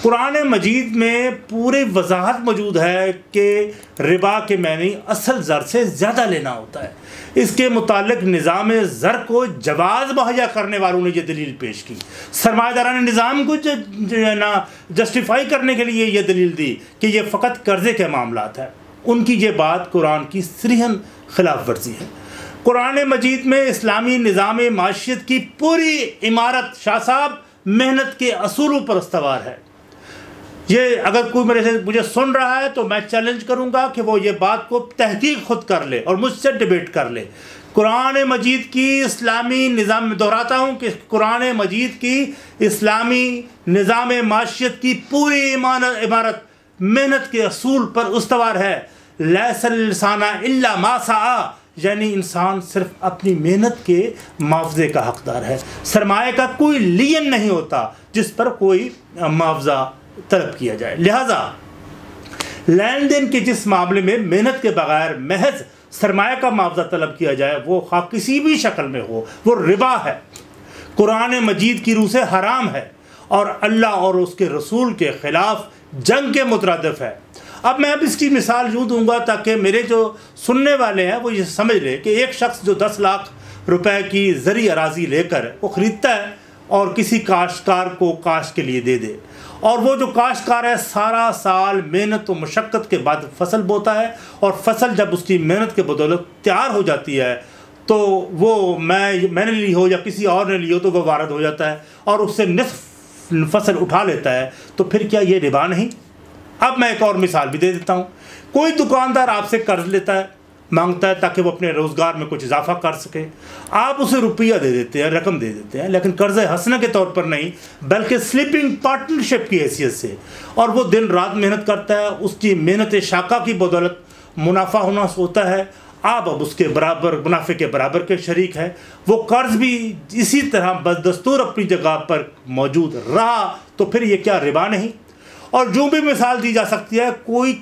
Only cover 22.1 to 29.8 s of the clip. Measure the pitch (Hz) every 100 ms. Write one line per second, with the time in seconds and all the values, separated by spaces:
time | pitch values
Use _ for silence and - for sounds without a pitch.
22.1 | - - - - - 240 247 247 277 277
23.1 | 262 254 262 262 269 269 - 220 208 240
24.1 | 254 226 190 202 226 240 208 185 190 -
25.1 | 254 - 262 - - 302 330 320 302 226
26.1 | - 220 226 233 254 - - 214 214 220
27.1 | 262 294 - - _ 190 214 262 269 269
28.1 | - 247 214 208 208 294 285 220 190 -
29.1 | 180 143 131 107 123 - -